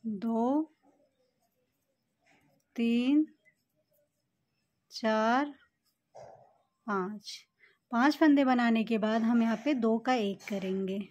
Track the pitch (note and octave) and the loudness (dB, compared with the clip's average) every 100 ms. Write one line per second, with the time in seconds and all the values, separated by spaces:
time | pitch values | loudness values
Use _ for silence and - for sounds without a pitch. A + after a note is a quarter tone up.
0 | A3+ G#3 A3+ A3+ A#3+ C#4+ D#4+ _ _ _ | -8 -6 -4 -2 0 0 -2 _ _ _
1 | _ _ _ _ _ _ _ _ _ _ | _ _ _ _ _ _ _ _ _ _
2 | _ _ _ _ _ _ _ - A#3 A#3 | _ _ _ _ _ _ _ -4 0 2
3 | B3 D4 D#4 _ _ _ _ _ _ _ | 2 2 2 _ _ _ _ _ _ _
4 | _ _ _ _ _ _ _ _ _ - | _ _ _ _ _ _ _ _ _ -6
5 | A3+ A3 A3 B3 D4 C#4 _ _ _ _ | -2 0 2 0 -2 -8 _ _ _ _
6 | _ - - - - _ _ _ - G3 | _ -20 -20 -20 -20 _ _ _ -6 -4
7 | F#3 G#3 - - - _ _ _ _ A#3 | -4 -8 -14 -20 -20 _ _ _ _ 0
8 | C4+ D4 D#4+ C#4+ C4 B3 A#3 A3+ A3 A3+ | 2 4 4 6 4 2 2 0 0 -2
9 | G#3+ A3+ A3+ A#3+ A3+ A3 C#4 C#4+ A3+ A3+ | 0 0 2 2 0 0 -2 0 0 0
10 | A3+ B3+ G3+ F#3+ - G3+ F#3 F#3+ F#3+ G3 | 0 -2 -2 -6 -8 -6 -4 -4 -4 -6
11 | G3 | -10